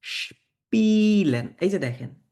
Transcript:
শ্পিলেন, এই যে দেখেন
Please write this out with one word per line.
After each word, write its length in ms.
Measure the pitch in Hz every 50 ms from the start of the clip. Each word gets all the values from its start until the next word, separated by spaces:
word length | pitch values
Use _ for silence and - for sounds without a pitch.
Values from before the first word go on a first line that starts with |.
| -
শ্পিলেন, 1400 | - - - - - - _ _ _ _ _ _ _ - 220 220 214 214 214 214 214 214 202 196 151 123 120 117 - - _
এই 80 | 170 190
যে 100 | 196 180
দেখেন 300 | 143 123 120 - 123 - - _ _ _